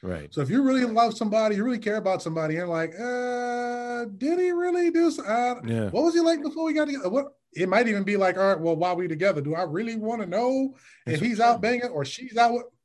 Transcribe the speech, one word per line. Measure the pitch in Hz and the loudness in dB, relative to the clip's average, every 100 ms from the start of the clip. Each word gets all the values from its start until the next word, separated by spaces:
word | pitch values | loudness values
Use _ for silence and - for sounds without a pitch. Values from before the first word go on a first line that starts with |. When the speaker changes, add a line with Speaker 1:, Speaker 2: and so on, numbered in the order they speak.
Speaker 1:
Right. | 92 85 73 | -8 -8 -6
Speaker 2:
So | 151 | -4
if | 135 | 0
you | 240 | 2
really | 269 262 | 2 2
love | 247 220 233 226 | 2 2 2 2
somebody, | 220 220 220 202 | 0 2 2 0
you | |
really | 240 233 | 0 -2
care | 208 214 | -2 -2
about | 190 180 | 0 -2
somebody, | 165 160 156 | -2 -4 -2
you're | 160 175 | -2 -2
like, | 165 165 175 | -2 -4 -6
"Uh, | 247 247 247 247 247 240 240 240 240 240 233 196 | -6 -4 -4 -4 -4 -4 -4 -6 -6 -6 -8 -4
did | 277 359 | 0 2
he | 359 | 2
really | 349 359 349 339 | 0 0 2 2
do | 330 339 | 4 2
so-, | - | 2
uh, | 196 233 247 240 | -2 0 0 -2
Speaker 1:
Yeah. | 113 113 104 | -2 0 0
Speaker 2:
what | 202 | 2
was | 330 | 2
he | 330 | 4
like | 330 320 | 4 2
before | 294 320 | -2 -2
we | 320 | 0
got | 302 294 | 0 0
together?" | 277 185 | -2 -2
What, | 254 277 - _ | -2 -2 -8 _
it | 160 185 | -4 2
might | 202 226 | 2 2
even | 202 | 0
be | 196 202 | 0 2
like, | 185 185 | 2 2
"All | 196 | 2
right, | 170 | 2
well, | 165 160 | 0 0
while | 180 | 0
we | 175 180 | -2 -4
together, | 156 196 151 | 0 2 2
do | 143 160 | -2 -2
I | |
really | 180 165 233 226 | -2 -4 -4 -4
wanna | 214 233 180 | -4 -4 -4
know | 190 247 269 269 - - - - | 0 0 0 -2 -6 -20 -12 -4
if | |
Speaker 1:
It's | 147 | -2
Speaker 2:
he's | 233 208 | 0 4
out | 233 220 | 4 4
banging | 214 247 240 | 2 0 -2
or | 156 | -4
she's | 135 - 254 226 | -6 -8 -4 2
out | 233 | 4
with-, | 247 247 _ | 2 -6 _